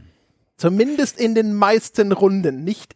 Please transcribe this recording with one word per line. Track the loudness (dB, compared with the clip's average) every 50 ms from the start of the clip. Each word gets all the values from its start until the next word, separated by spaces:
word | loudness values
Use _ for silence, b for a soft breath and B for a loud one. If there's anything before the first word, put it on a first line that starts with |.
| -20 -20 _ _ _ _ _ _ _ _ _
Zumindest | -2 -2 0 2 2 0 0 0 -2 -2 -2 -2 -2
in | -2 0 0
den | 0 0 0 0
meisten | 0 2 2 2 2 0 -2 -2 0 0 0
Runden, | 2 2 2 2 2 2 -2 -2 -4 -4 -6
nicht | -6 -8 -8 -10 -18 -10